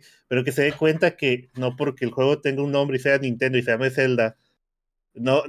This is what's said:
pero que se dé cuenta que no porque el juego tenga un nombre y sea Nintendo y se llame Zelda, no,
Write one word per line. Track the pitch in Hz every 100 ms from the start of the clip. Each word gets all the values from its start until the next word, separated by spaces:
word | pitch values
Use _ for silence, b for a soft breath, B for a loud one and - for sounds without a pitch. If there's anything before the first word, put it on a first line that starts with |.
| b b b
pero | 123 123
que |
se | 127
dé | 143
cuenta | 143 156 160 175 165
que | 139 123 127 -
no | 127 123
porque | 143 131 120
el |
juego | 120 131 147
tenga | 143 135
un | 143
nombre | 139 143 131
y |
sea | 139 139
Nintendo | 135 120 131 127
y |
se | 123
llame | 113 131
Zelda, | 127 131 123 110 - _ _ _ _ _ _ _
no, | - 123 139